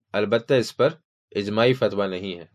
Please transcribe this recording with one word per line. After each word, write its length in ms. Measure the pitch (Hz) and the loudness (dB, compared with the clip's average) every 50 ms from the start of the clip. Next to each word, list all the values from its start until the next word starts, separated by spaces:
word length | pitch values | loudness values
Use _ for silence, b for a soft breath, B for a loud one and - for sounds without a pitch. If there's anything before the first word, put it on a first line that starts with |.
| _ _ - | _ _ -2
البتہ 400 | 101 107 101 117 117 - - 143 | -2 0 0 0 -2 0 2 2
اس 240 | 127 110 - - - | 2 2 -2 -2 0
پر 120 | 120 151 165 - _ _ _ _ _ _ | 0 0 0 -4 _ _ _ _ _ _
اجماعی 420 | - 101 101 101 104 110 117 127 127 | -6 -4 -4 -2 2 2 4 4 4
فتویٰ 360 | 131 120 104 92 101 101 95 | 2 0 -2 0 0 -2 -2
نہیں 300 | 92 90 98 98 90 87 | -4 -6 -6 -8 -10 -10
ہے۔ 60 | 82 - _ | -14 -20 _